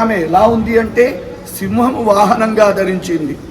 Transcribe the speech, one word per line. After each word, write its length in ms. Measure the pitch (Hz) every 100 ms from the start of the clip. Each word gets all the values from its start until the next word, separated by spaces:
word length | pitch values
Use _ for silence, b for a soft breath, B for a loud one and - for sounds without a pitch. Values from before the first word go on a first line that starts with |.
ఆమె 160 | 226 208 160
ఎలా 140 | 180 220 226
ఉంది 200 | 214 226
అంటే, 240 | 220 240 240 180 - - - -
సింహం 400 | 190 220 240 262 220
వాహనంగా 580 | 202 208 226 220 220 208 190
ధరించింది. 560 | 185 185 175 165 147 - -